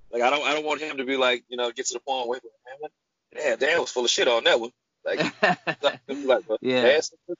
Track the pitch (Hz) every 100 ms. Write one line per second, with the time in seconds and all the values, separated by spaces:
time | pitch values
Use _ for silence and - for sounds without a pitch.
0 | - 120 120 147 131 151 151 143 156 143
1 | 127 135 127 123 - 123 120 117 123 120
2 | - 131 117 127 117 _ - - 147 -
3 | _ _ _ - 151 113 139 165 123 127
4 | 120 - 156 117 147 139 117 - _ _
5 | 80 104 185 - 190 180 - 151 143 131
6 | - 139 135 117 113 110 123 127 123 151
7 | - - -